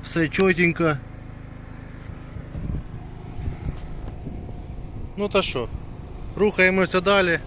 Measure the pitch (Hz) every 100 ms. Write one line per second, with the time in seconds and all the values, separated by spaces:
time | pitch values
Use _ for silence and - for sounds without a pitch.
0 | - 170 156 - 190 175 175 165 165 139
1 | - - - - - - - - - -
2 | - - - - - - - - - -
3 | - - - - - - - - - -
4 | - - - - - - - - - -
5 | - - 202 202 185 131 113 - - -
6 | - - - - 208 - 185 190 180 185
7 | 180 202 185 160